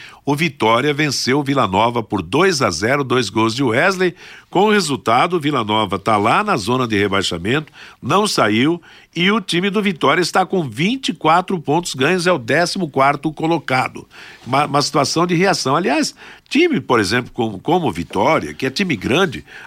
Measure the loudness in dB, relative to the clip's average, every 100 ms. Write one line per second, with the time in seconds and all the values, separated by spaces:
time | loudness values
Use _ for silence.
0 | -16 -8 -4 0 -2 0 2 2 2 0
1 | -2 -2 0 0 0 0 2 2 2 0
2 | -4 -4 -2 0 2 2 -2 0 0 0
3 | 0 -2 0 0 0 0 0 2 0 0
4 | -2 -4 -12 -20 -4 0 2 2 0 -2
5 | 0 2 2 0 0 -2 0 0 0 -2
6 | 0 2 2 2 0 -2 0 -2 0 0
7 | 0 0 -2 -4 -2 -4 -4 -14 -20 -12
8 | -2 0 0 2 2 4 2 0 -6 -20
9 | -12 -2 0 0 0 -2 0 0 -2 0
10 | 0 2 2 0 0 -2 -4 -2 -2 -2
11 | -4 -2 2 2 2 -4 -2 -2 -2 -2
12 | 0 0 0 0 0 0 0 -2 -4 2
13 | 2 2 -4 -4 -2 -2 0 -2 -2 -8
14 | -18 -20 -20 -18 -2 0 2 0 0 0
15 | 0 0 0 2 2 0 0 0 0 0
16 | -2 -6 -20 -20 _ 2 2 0 2 2
17 | 2 0 -2 -4 -4 -4 -2 0 0 -4
18 | -4 0 2 2 -2 -6 -6 -2 -2 -2
19 | 0 0 0 -2 -14 -20